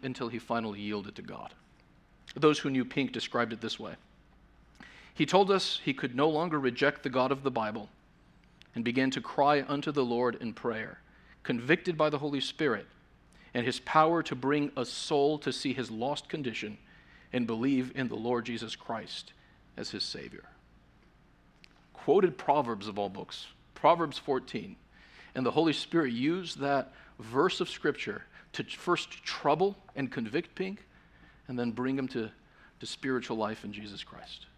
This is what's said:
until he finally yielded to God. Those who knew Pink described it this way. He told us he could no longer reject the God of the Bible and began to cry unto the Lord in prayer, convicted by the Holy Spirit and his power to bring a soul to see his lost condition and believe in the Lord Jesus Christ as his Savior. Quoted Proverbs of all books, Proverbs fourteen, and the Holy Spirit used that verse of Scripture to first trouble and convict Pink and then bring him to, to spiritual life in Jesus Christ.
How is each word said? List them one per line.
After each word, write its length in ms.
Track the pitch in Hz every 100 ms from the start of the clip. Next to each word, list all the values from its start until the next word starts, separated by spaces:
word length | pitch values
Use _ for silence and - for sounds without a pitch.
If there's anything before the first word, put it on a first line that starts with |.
until 260 | 131 123 120
he 100 | 110
finally 400 | - 117 110 101
yielded 360 | 104 104 98 -
to 60 |
God. 320 | - - - - _ - - - _ - - -
Those 240 | 151 147
who 100 | 143
knew 160 | 131 123
Pink 260 | 147 123
described 420 | 113 - 123 117
it 80 | 113
this 180 | 113 -
way. 140 | 101 - - - - - - - - - - - -
He 120 | - 147
told 260 | 185 196
us 280 | 196 - -
he 100 | 139
could 220 | 135 135 123
no 140 | 156
longer 300 | 151 175 151
reject 440 | 131 117 139 147
the 60 | 139
God 220 | 127 131
of 120 | 139
the 80 | 139
Bible 380 | 123 107 110 107 - _ - - - _ - -
and 100 | 117
began 280 | 117 127 131
to 100 | 131
cry 420 | - - 143 147 135
unto 240 | 143 151
the 140 | 143 123
Lord 320 | 120 123 117
in 120 | 117
prayer, 460 | - 123 110 110 - - - - -
convicted 540 | - 123 127 165 180 156
by 120 | 151
the 100 | 147
Holy 220 | 147 139
Spirit 440 | - - 151 104 - - - - _ - -
and 120 | 123 120
his 140 | 123
power 440 | - 156 160 170
to 120 | - 131
bring 360 | 131 147 143 131
a 80 | 120
soul 520 | - - 147 143 151
to 120 | 139
see 220 | - 135
his 180 | 131 110
lost 380 | 110 127 143 -
condition 480 | 160 127 - 107 - - - - - -
and 120 | 123 117
believe 460 | 113 135 131 127 135
in 120 | 123
the 80 | 110
Lord 300 | 120 120 117
Jesus 300 | 117 110 -
Christ 580 | - 113 - - - - - - - -
as 140 | 107
his 120 | 101
Savior. 420 | - - - - - - _ - _ _ - _ _ _ _ _ - - _
Quoted 440 | - - 185 180 135
Proverbs 500 | - 147 120 104 107
of 100 | 101
all 120 | 101
books, 380 | 95 - - - - - -
Proverbs 420 | 151 170 156 -
fourteen, 580 | - 127 123 - 92 - - - - - - 131
and 100 | 123
the 60 |
Holy 220 | 151 165
Spirit 400 | 147 - 165 135
used 460 | 117 143 180 170 143
that 340 | 139 139 127 - - -
verse 400 | 110 127 175 -
of 100 | 180
Scripture 540 | - 151 - - 98 - - -
to 100 | -
first 600 | - - - 165 - -
trouble 520 | - - 143 156 196 196 - -
and 160 | 131
convict 440 | 135 110 147 180 -
Pink 300 | 190 208 - - - - - - -
and 120 | 123
then 120 | 120
bring 260 | 110 127 135
him 100 | 131
to, 240 | 123 110 - _ - - -
to 60 | -
spiritual 500 | - 135 127 120 113
life 280 | 107 110
in 100 | 107
Jesus 300 | 101 104 95
Christ. 420 | - - - - -